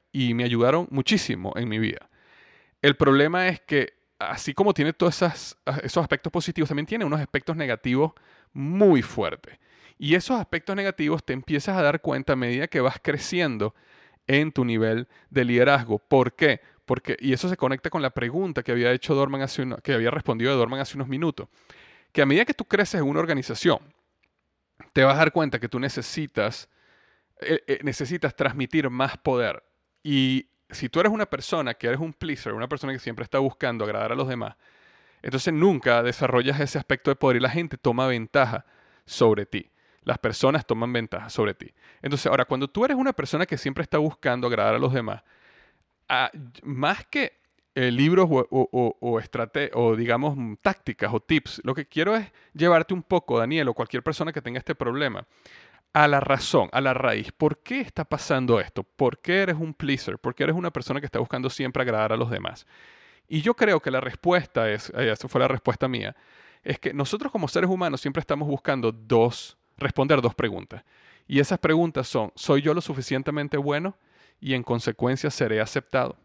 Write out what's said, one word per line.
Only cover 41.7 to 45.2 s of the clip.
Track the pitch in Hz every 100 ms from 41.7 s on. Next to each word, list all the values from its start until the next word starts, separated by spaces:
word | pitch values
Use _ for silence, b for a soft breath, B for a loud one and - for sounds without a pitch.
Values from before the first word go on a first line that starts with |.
| b b b
Entonces, | 139 139 -
ahora, | 135
cuando | 127 131 139
tú | 202
eres | 262 262
una | 262
persona | - 139 156 180
que | 151
siempre | 185 170
está | 151 156
buscando | 151 - 139 123 120
agradar | 117 104
a | 113
los | 135
demás, | 131 110 104